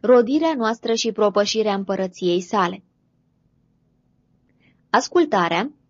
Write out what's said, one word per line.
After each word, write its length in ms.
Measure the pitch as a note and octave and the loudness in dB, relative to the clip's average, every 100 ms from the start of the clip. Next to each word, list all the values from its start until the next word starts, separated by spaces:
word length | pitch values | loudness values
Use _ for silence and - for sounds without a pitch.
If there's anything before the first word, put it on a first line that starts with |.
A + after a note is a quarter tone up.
rodirea 540 | G#3+ B3 A3+ D4 D#4+ C#4+ | 4 4 4 0 0 -2
noastră 380 | A3 A#3 A3+ | -2 -4 -4
și 180 | A3+ A#3 | -4 -2
propășirea 640 | G#3 G#3 G3+ G#3 A3 G#3+ | 0 0 2 0 0 -2
împărăției 640 | G3 G3 F#3+ F#3+ - F3+ F3 | -2 -4 -4 -4 -4 -2 -2
sale. 420 | F3+ G#3+ F3 F#3 _ _ _ _ _ _ _ _ _ _ _ _ _ _ _ _ _ _ _ _ _ A#3 | -2 -2 -2 -4 _ _ _ _ _ _ _ _ _ _ _ _ _ _ _ _ _ _ _ _ _ -2
Ascultarea, 760 | - F4 D#4 G3+ E3+ E3+ C4+ - | 0 0 0 0 0 -2 -4 -10